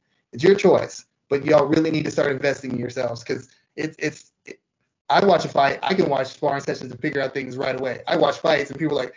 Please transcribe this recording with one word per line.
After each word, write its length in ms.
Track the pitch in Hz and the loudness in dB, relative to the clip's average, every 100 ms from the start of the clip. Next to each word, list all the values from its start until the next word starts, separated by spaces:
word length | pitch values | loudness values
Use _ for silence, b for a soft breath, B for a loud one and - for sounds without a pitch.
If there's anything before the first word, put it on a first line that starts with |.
| _ _ _ | _ _ _
It's 100 | 123 | 0
your 120 | 165 196 | 4 6
choice, 500 | 185 135 117 - - _ - | 6 4 2 -8 -20 _ -4
but 160 | 139 139 | -2 4
y'all 200 | 151 139 | 4 6
really 260 | 160 160 | 2 2
need 140 | 156 147 | 0 -2
to 60 | |
start 200 | - 147 | 0 0
investing 400 | 135 143 131 131 | 0 -2 -2 -4
in 80 | 117 | -6
yourselves, 440 | 120 127 120 120 | -6 -4 -6 -6
'cause 240 | - 127 - b b - | -8 -8 -8 b b -8
it's, 200 | 156 - | -8 -6
it's, 320 | 151 151 - _ - | -8 -8 -16 _ -20
it, 140 | - _ _ _ _ - | -20 _ _ _ _ 0
I 120 | 151 | 2
watch 220 | 196 165 143 | 4 4 2
a 40 | |
fight, 280 | 147 139 135 | 2 2 0
I 100 | - | -2
can 160 | 190 147 | 0 0
watch 240 | 139 131 | 0 -4
sparring 280 | - 147 139 | -4 -2 -2
sessions 300 | 135 139 131 | -4 -8 -10
and 80 | 123 | -8
figure 220 | 156 143 | -6 -4
out 140 | 135 143 | -4 -6
things 220 | 127 127 | -8 -6
right 220 | 135 131 | -4 -4
away. 220 | 131 117 - | -6 -6 -4
I 100 | 170 | 0
watch 220 | - - | 0 0
fights, 320 | - 151 139 | 0 0 -2
and 80 | 143 | -4
people 180 | 156 143 | -4 -2
are 60 | |
like, 100 | 123 | -4